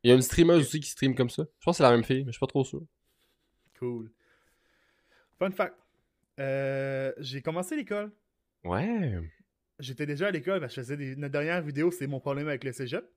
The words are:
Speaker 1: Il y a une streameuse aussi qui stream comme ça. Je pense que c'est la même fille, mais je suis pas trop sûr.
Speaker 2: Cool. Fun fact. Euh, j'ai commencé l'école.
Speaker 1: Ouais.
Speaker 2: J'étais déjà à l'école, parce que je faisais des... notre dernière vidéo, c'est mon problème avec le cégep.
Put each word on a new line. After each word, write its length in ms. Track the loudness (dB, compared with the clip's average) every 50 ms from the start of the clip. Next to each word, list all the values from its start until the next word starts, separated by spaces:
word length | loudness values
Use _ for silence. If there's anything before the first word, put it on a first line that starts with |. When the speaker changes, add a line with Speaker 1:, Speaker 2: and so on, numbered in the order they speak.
| 10
Speaker 1:
Il 60 | 10
y 20 |
a 40 | 8
une 60 | 8
streameuse 400 | 8 4 4 6 6 8 8 6
aussi 180 | 6 4 -2 -6
qui 100 | -6 -8
stream 240 | -4 0 0 0 2
comme 140 | 2 0 0
ça. 140 | 0 -6 -6 -6 _ _
Je 60 | -2
pense 80 | -2 4
que 20 |
c'est 60 | 6 8
la 80 | 8
même 120 | 8 6 4
fille, 160 | 2 -2 -2 -2
mais 40 |
je 60 | -6 -4
suis 60 | -4
pas 80 | -6
trop 160 | -2 0 -2 -2
sûr. 180 | -2 -4 -12 -12 _ _ _ _ _ _ _ _ _ _ _ _ _ _ _ _ _ _ _
Speaker 2:
Cool. 320 | -8 -8 -6 -8 -10 -12 _ _ _ _ _ _ _ _ _ _ _ _ _ _ _ _ _ _ _ _ _ _ _ _ _ _
Fun 120 | -4 -4
fact. 240 | -2 -2 -4 -4 -4 _ _ _ _ _ _ _ _ _ _ _ _ -8
Euh, 720 | -6 -4 -4 -2 -2 -2 -4 -4 -4 -4 -4 -4 -6 -6 -6
j'ai 240 | -8 -10 -10 -10 -6
commencé 340 | -6 -4 -4 -4 -6 -4 -6
l'école. 360 | -8 -6 -6 -6 -6 -6 -8 -12 _ _ _ _ _ _ _ _ _ -6
Speaker 1:
Ouais. 560 | -4 -2 -2 -2 -2 -2 -2 -2 -2 -4 -4 -8 -10 _ _ _ _ _ _ _ _ _ -16
Speaker 2:
J'étais 260 | -14 -12 -8 -8 -6
déjà 220 | -6 -4 -4 -4
à 40 | -4
l'école, 280 | -4 -4 -2 -2 -2 -2
parce 120 | -4 -6 -10
que 80 | -10
je 40 | -8
faisais 120 | -8 -8
des... 180 | -8 -8 -10 -8
notre 160 | -8 -8 -4 -4
dernière 280 | -4 -2 -2 -2 -2
vidéo, 300 | -4 -4 -2 0 0 0
c'est 160 | 0 -2 -6
mon 120 | -6 -6 -6
problème 280 | -4 -4 -4 -4 -4
avec 160 | -4 -6 -4 -6
le 80 | -8
cégep. 340 | -8 -6 -8 -6 -6 -8 -8 _ _